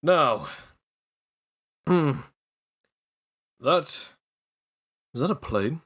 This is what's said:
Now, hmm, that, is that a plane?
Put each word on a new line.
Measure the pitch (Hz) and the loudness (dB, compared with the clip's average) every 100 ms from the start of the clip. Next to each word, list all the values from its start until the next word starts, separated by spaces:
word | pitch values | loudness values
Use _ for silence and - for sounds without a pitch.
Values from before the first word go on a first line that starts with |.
Now, | 151 180 139 110 107 - - _ _ _ _ _ _ _ _ _ _ _ - | 4 4 4 0 -6 -16 -20 _ _ _ _ _ _ _ _ _ _ _ 0
hmm, | 175 151 139 - _ _ _ _ _ _ _ _ _ _ _ _ _ | 2 2 -2 -8 _ _ _ _ _ _ _ _ _ _ _ _ _
that, | 123 175 156 - - _ _ _ _ _ _ _ _ _ _ | 0 0 0 -12 -14 _ _ _ _ _ _ _ _ _ _
is | 120 | -4
that | 151 | -2
a | |
plane? | 214 - 107 101 160 | -2 -4 -2 -2 -4